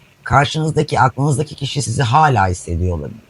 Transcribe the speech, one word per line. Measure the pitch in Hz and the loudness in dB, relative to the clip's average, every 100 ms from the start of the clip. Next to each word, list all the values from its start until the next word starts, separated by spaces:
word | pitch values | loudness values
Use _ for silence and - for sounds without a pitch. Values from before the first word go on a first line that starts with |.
| _ _ | _ _
karşınızdaki, | - 123 143 160 156 151 147 120 | 0 2 2 0 -2 -2 0 2
aklınızdaki | 127 - 143 135 151 | 2 2 0 0 -4
kişi | - 131 139 | -8 -8 -6
sizi | 117 123 | -4 -2
hala | 117 147 151 117 95 | 2 4 4 4 2
hissediyor | 90 - 82 90 82 | -2 -4 -4 -2 -4
olabilir. | 71 - - | -8 -14 -20